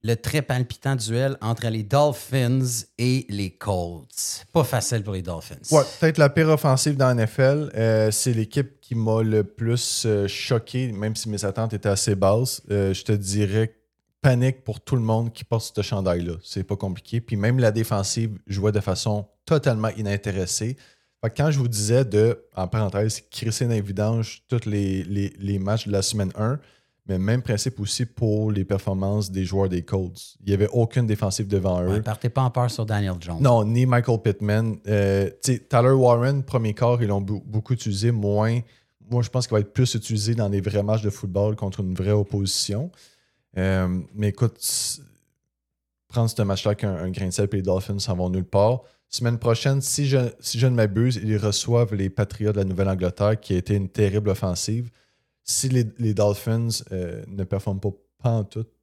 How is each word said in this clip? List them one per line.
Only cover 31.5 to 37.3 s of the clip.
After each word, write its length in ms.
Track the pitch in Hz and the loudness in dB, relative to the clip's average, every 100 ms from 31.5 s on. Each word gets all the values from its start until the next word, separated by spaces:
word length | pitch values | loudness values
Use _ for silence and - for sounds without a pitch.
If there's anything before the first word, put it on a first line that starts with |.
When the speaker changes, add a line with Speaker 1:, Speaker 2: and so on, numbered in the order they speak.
| 101 92 90 | 0 2 0
Speaker 2:
eux. 60 | 87 | 2
Speaker 1:
Ouais, 80 | 101 | 0
partez 260 | 110 107 120 | -2 -4 -2
pas 140 | 139 | 0
en 80 | 131 | 0
peur 200 | 120 120 | 2 -2
sur 140 | - 107 | -2 -2
Daniel 280 | 104 101 87 | 0 -2 -4
Jones. 200 | 85 82 | -6 2
Speaker 2:
Non, 240 | 135 110 | 6 6
ni 220 | 107 117 127 | 4 2 4
Michael 340 | 123 113 113 | 4 2 0
Pittman. 540 | 113 95 104 107 113 107 101 | 0 0 0 0 0 -4 -2
Euh, 420 | 104 101 98 98 - | 2 4 2 0 -2
tu 120 | - | -2
sais, 40 | 123 _ | -2 _
Tyler 240 | 127 123 | 4 6
Warren, 540 | 135 123 120 123 139 | 6 6 6 4 0
premier 300 | 131 127 113 | -2 -2 0
quart, 280 | 104 120 120 | 0 2 2
ils 60 | 110 | 2
l'ont 140 | 101 | 0
bou-, 200 | 98 | -2